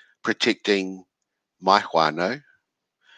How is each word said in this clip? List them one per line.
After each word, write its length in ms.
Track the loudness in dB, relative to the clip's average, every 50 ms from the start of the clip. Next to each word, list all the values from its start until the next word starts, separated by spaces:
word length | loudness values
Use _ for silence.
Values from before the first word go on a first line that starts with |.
| -20 _ _ _ -6
protecting 800 | -6 -4 -2 -2 -2 -2 0 0 0 0 0 -2 -4 -10 -14 -18 _ _ _ _ _ _ _ _ _ _ _
my 200 | 2 4 4 4
whānau, 640 | 2 0 0 0 2 0 0 -2 -4 -4 -4 -8 -12 _ _ _ _ _ _ _ _ _ _ _ _ _ _